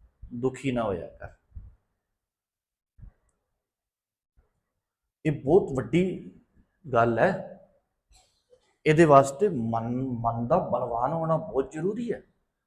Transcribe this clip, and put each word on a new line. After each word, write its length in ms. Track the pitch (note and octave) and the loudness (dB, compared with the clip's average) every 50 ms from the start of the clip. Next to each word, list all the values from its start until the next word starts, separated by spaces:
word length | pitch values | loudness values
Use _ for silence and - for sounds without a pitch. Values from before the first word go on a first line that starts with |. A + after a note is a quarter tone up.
| _ _ _ _ - - B2 | _ _ _ _ -20 -16 -10
ਦੁਖੀ 380 | A#2+ A#2+ C3 C3 - - C#3 B2 | -6 -4 -4 -4 -4 -6 -4 -2
ਨਾ 100 | A#2+ A2+ | -2 -2
ਹੋਇਆ 260 | G#2+ F#2+ E2+ - - | -2 -4 -6 -8 -12
ਕਰ। 200 | - - - - - _ _ _ - - - - - _ _ _ _ _ _ _ _ _ _ _ _ _ _ _ _ _ _ _ _ _ _ _ _ - - - - _ _ _ _ _ _ _ _ _ _ _ _ _ _ _ _ _ _ _ _ _ _ _ _ _ _ _ _ _ _ _ _ _ _ _ _ _ _ _ _ _ - | -16 -18 -20 -20 -20 _ _ _ -20 -20 -20 -20 -20 _ _ _ _ _ _ _ _ _ _ _ _ _ _ _ _ _ _ _ _ _ _ _ _ -20 -20 -20 -20 _ _ _ _ _ _ _ _ _ _ _ _ _ _ _ _ _ _ _ _ _ _ _ _ _ _ _ _ _ _ _ _ _ _ _ _ _ _ _ _ _ -4
ਇਹ 160 | D#3 D3 B2 A#2 | -4 -4 -4 0
ਬਹੁਤ 240 | C3 D#3+ G3+ - - C#3 | 2 4 4 4 2 -2
ਵੱਡੀ 580 | C3 - - - E3+ F#3 F#3 - - - - - - _ _ _ _ _ _ _ _ - C#3+ A#2+ | -6 -4 0 0 0 0 0 -4 -8 -12 -16 -20 -20 _ _ _ _ _ _ _ _ -10 -2 2
ਗੱਲ 260 | A#2 A#2 A#2 A#2 A2+ | 2 2 2 4 2
ਹੈ। 420 | B2+ F#3+ F#3+ - - - - - - _ _ _ _ _ _ _ _ _ _ _ _ _ _ _ _ _ _ _ _ _ _ _ - | 2 2 0 -2 -8 -12 -16 -20 -20 _ _ _ _ _ _ _ _ _ _ _ _ _ _ _ _ _ _ _ _ _ _ _ 0
ਇਹਦੇ 180 | C3+ - D3+ E3+ | 2 6 6 8
ਵਾਸਤੇ 440 | D3+ C#3+ C#3 C#3 C#3 - - G#3 G#3 | 10 10 8 8 6 2 -2 -2 -2
ਮਨ, 400 | E3+ B2 A2+ A2+ A2+ A2+ A2+ A#2+ A#2+ B2+ C3 | -2 -2 -4 -4 -4 -4 -4 -4 -4 -4 -4
ਮਨ 440 | C3 B2 A2+ A#2+ A#2 A#2 A#2 A#2+ | -6 -6 -4 -2 -2 -2 -2 -2
ਦਾ 120 | A#2 - F#3 | 0 0 0
ਬਲਵਾਨ 540 | - - A#2+ B2 B2+ A#2 A#2 A#2 B2 C3+ D#3+ | 0 0 -2 -4 -4 -4 -4 -2 -2 -2 -2
ਹੋਣਾ 240 | E3 D#3+ D#3+ D#3+ | -2 -2 -2 -2
ਬਹੁਤ 340 | D3+ - - G#2+ C3 C3+ C3 | -2 -2 -4 -4 -4 -4 -4
ਜ਼ਰੂਰੀ 420 | - D#3 D#3 F#3+ G#3+ A#3 A#3+ A#3+ D#3+ | -6 -6 -6 -4 -4 -4 -6 -6 -8
ਹੈ, 100 | - - _ _ _ _ _ _ _ _ | -8 -10 _ _ _ _ _ _ _ _